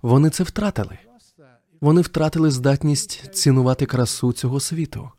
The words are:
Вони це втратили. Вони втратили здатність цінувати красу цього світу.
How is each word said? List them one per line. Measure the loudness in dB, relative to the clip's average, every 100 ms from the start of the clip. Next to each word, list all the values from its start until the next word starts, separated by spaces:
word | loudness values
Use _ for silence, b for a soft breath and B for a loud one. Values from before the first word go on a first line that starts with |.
Вони | 4 4 4
це | 0
втратили. | -4 -2 -4 -4 -8 -10 _ _ _ _ _ _ _ _
Вони | 2 4
втратили | 2 0 -2 2 0
здатність | 2 0 2 0 -2 -4 -12 -12
цінувати | -2 2 4 4 0 -2
красу | 0 -2 0 -2
цього | -2 -4 -4
світу. | -6 -6 -6 -8 -14